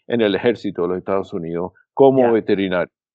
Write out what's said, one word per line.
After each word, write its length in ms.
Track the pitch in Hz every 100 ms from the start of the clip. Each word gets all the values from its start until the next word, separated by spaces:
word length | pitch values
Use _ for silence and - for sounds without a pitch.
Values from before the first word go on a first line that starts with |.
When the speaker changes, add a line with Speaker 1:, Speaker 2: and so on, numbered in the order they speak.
| -
Speaker 1:
en 140 | 120
el 140 | 107 95
ejército 480 | 120 104 104 90
de 40 | 87
los 80 | 90
Estados 360 | 90 98 95
Unidos 400 | 98 80 85 92 _ _
como 280 | - 139 131
Speaker 2:
Ya. 100 | 120
Speaker 1:
veterinario. 600 | 110 - 98 95 90 82 _ _